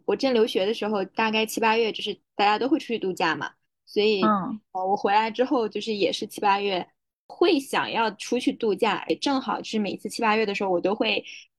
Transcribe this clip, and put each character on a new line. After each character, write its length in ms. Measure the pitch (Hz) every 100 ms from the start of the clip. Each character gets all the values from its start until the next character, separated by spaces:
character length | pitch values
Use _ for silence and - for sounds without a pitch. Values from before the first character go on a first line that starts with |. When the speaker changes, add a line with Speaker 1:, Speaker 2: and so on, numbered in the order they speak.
| -
Speaker 1:
我 100 | 202
之 60 |
前 120 | 269
留 140 | 240 214
学 180 | 220 190
的 80 |
时 140 | 226 208
候， 160 | 214
大 260 | 190 - 220
概 160 | 220 220
七 140 | -
八 160 | 220 226
月 160 | 226
就 100 | -
是 160 | 208 202 _ -
大 100 | 208
家 120 | 214
都 120 | 233
会 100 | 311
出 60 | -
去 120 | 220
度 120 | 190
假 240 | 175 175 147
嘛， 160 | 98 - _ _ _
所 160 | 208
以， 220 | 214 202
Speaker 2:
嗯。 360 | 214 202 - 214 -
Speaker 1:
呃， 140 | 185 185
我 100 | 202
回 160 | 208
来 180 | 202 226
之 140 | 220
后 240 | 254 277 214
就 140 | 208
是 120 | 214
也 180 | 208 185
是 140 | - 214
七 140 | -
八 200 | 208 196
月 280 | 202 185 - _ _ _ _
会 320 | - 349 302
想 320 | - 185 123
要 180 | 175 226
出 280 | 202 - 240
去 140 | 285
度 200 | 269 226 190
假， 280 | 220 185 -
也 80 | -
正 260 | 294 269
好 200 | 233 -
是 160 | - 220
每 180 | 202 -
次 100 | 214
七 140 | -
八 140 | 226 214
月 100 | 214
的 80 |
时 100 | 196
候， 60 | 202
我 100 | 175
都 140 | 185
会 320 | 202 220 202 - - -